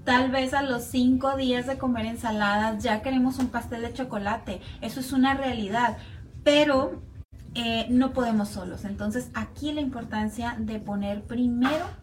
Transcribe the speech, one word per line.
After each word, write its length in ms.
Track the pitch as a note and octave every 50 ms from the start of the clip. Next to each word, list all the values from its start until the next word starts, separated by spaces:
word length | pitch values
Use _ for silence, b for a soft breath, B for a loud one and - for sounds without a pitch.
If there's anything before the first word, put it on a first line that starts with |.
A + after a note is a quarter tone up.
| -
Tal 280 | C4+ B3 B3 C4 C4
vez 200 | B3+ C4+ C4 C4
a 100 | D4 C#4
los 200 | C#4+ C4+ B3 A#3+
cinco 540 | A#3+ - - B3+ B3 B3+ C4 B3+ C4+ C4+ C#4
días 320 | C4+ C4+ B3 B3 B3 B3 C4
de 100 | C4+ C4
comer 280 | C#4 B3+ A#3+ A3+ A3
ensaladas 760 | A3 A#3 A3 - A3+ G#3+ G#3+ G#3 G3+ G3+ G#3 G#3+ A3 A3 G#3
ya 180 | G#3+ A#3 G#3+ A3
queremos 380 | - C4 C4 C4 B3 C4 C4 C4
un 80 | B3+
pastel 360 | A#3+ - A#3+ A#3 - B3 A3+
de 120 | A#3 A#3 -
chocolate. 640 | - C4 B3 A#3+ G#3 G3+ G3+ A3+ A3+ - - F#3+ F3+ B B B B
Eso 180 | - A3+ - C4+
es 140 | B3+ C4
una 220 | C4+ C4 B3+ C4+ C4+
realidad, 640 | C4+ C4+ C4 B3 A3+ G#3 F#3+ G#3 A#3 B3 A#3 G#3 B B B B B B - - -
pero... 580 | - D4 D4 D4 D4+ D4 C4+ C4 C#4+ - - - - - - - - _ - - - - -
Eh, 320 | A#3+ A#3 A3+ A3+ A3+ - -
no 220 | B3 B3 C4 C4
podemos 360 | C4 C4 A#3+ A#3 A3 G#3+ G3+ G3+
solos. 360 | - G3+ F3+ F3+ F3+ - -
Entonces, 460 | G3 G3+ - G#3 G#3+ G#3 B3 A#3+ - -
aquí 380 | A#3 G#3+ - - - C#4 D4+
la 100 | D4+ D4+
importancia 760 | D4 B3+ A#3+ A#3+ A3+ - G#3+ G#3+ G#3+ G#3+ G#3 B3 A#3 A#3+ A#3 A3
de 220 | G#3+ G#3+ A3 G#3+
poner 420 | G#3 G3+ G3+ G3+ G3+ G3+ G#3 G#3
primero 640 | G#3 - A#3+ B3 B3 A#3+ A#3+ A#3+ B3+ C#4 D4+ D#4 F4+ F#4+ - -